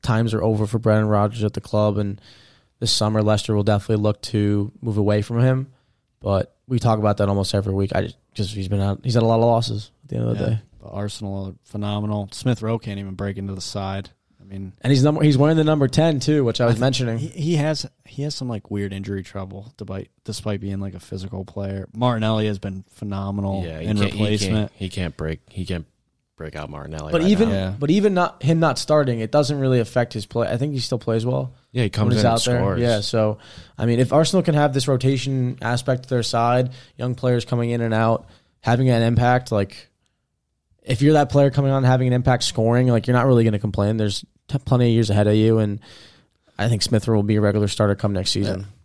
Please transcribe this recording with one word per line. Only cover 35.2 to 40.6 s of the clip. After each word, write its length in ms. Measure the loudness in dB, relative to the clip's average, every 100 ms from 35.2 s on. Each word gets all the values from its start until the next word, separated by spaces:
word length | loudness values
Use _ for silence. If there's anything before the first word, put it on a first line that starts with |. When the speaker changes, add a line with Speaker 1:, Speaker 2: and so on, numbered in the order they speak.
| -2 -2 -2 -4
Speaker 1:
aspect 440 | -4 -2 -2 -4
to 40 | -2
their 140 | -2
side, 480 | 0 0 2 2 0 -4 -20 _
young 200 | -6 -2
players 280 | 0 0
coming 260 | 0 -2 0
in 100 | -2
and 120 | 0
out, 320 | 2 2 0 -4 -20 _ _
having 300 | 0 2 4
an 120 | 4
impact, 480 | 2 2 4 2 0
like, 380 | -2 -2 -6 -20 _ _ _ _ _ _ _